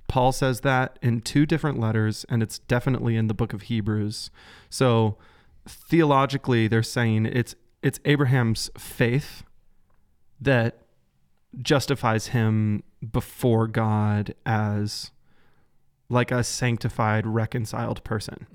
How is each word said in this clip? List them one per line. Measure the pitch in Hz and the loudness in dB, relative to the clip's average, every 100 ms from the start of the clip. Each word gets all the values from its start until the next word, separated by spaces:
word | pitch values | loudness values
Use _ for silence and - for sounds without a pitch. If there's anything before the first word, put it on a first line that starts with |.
| - | -4
Paul | 131 127 | 0 0
says | 127 135 120 | 2 0 0
that | 139 127 131 - | 0 0 -2 -2
in | 123 117 | -2 -2
two | - 143 151 | 0 0 2
different | 160 156 131 | 0 -2 -2
letters, | 113 110 110 107 - | 0 0 0 -2 -4
and | 117 | -2
it's | 110 - | -2 -6
definitely | - 123 139 123 117 113 | -2 0 0 0 0 0
in | 110 | 0
the | |
book | 101 113 | -2 -4
of | 104 | -6
Hebrews. | - 113 104 107 107 - - - - - - | -4 -4 0 -2 -2 -6 -12 -18 -20 -20 -8
So | - 131 117 110 - - _ _ - - | 0 4 4 2 -2 -12 _ _ -20 -20
theologically, | - - 165 151 135 135 135 - 117 107 | -20 0 4 6 4 2 0 0 2 4
they're | 113 | 2
saying | 113 127 117 110 113 | 0 0 2 2 0
it's, | 123 - - _ _ | 0 -4 -8 _ _
it's | 139 - | -4 -2
Abraham's | - 143 131 131 113 113 - - | 0 2 4 2 2 0 -6 -10
faith | - - 120 135 - - - _ _ _ _ _ _ _ _ - | -8 -2 0 0 -4 -12 -20 _ _ _ _ _ _ _ _ -4
that | 135 123 117 - _ _ _ _ _ _ _ - | 2 2 2 -2 _ _ _ _ _ _ _ -6
justifies | 120 143 - 135 120 110 - | 0 2 2 -2 0 0 0
him | 123 110 110 107 104 - _ 110 | 0 2 2 0 -2 -6 _ -6
before | 127 - - 127 113 113 | -6 -6 -2 2 2 2
God | 110 110 107 107 104 104 - - | 0 0 2 2 0 -4 -6 -2
as, | 110 107 104 104 - - _ _ _ _ _ _ _ _ _ - | 0 0 -2 -4 -6 -14 _ _ _ _ _ _ _ _ _ -2
like, | 123 120 | 0 0
a | 123 | 0
sanctified, | 117 - 123 117 117 - 107 107 110 | -2 -2 -2 -2 -4 -2 0 0 0
reconciled | 113 110 127 107 117 117 110 | -2 -2 -4 -6 -6 -6 -8
person | - 107 - - - | -6 -8 -8 -14 -16